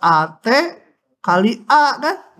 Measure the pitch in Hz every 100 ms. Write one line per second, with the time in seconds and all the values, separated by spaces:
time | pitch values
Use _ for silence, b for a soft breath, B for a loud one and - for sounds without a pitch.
0 | 170 156 160 160 226 269 339 - _ _
1 | _ _ - 180 214 233 - 302 285 247
2 | 302 381 - -